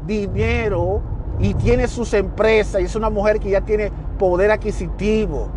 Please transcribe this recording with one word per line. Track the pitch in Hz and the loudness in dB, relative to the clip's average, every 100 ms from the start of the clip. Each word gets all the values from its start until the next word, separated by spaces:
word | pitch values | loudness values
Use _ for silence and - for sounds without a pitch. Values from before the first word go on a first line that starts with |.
| 151 | -4
dinero | 214 196 196 226 240 220 180 175 208 - - - - | -4 -2 0 0 0 0 0 0 -2 -4 -6 -6 0
y | 196 196 | 0 2
tiene | - 247 240 | 2 2 2
sus | 240 226 | -2 0
empresas | 202 190 - 214 220 202 202 | 0 0 0 4 4 2 0
y | 180 | -2
es | 226 | -2
una | 220 | -2
mujer | 214 208 214 | 0 2 2
que | 202 | 2
ya | 190 | 0
tiene | 190 214 208 - - - | 0 -2 -2 -6 -8 0
poder | 190 175 202 | 2 4 4
adquisitivo. | 214 214 - 170 - 202 220 202 143 107 | 2 0 -4 -6 -2 0 0 0 -4 -6